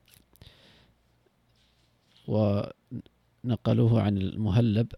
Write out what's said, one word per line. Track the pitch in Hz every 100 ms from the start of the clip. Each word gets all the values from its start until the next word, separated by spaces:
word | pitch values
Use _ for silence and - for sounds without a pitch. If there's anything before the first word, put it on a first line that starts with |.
| _ _ _ - - _ _ _ _ _ _ _ _ _ _ _ _ _ _ _ _ _ -
ونقلوه | 107 101 101 - - - 120 - _ _ _ 123 117 - 113 117 117
عن | 104 98
المهلب | 95 - 107 120 117 104 117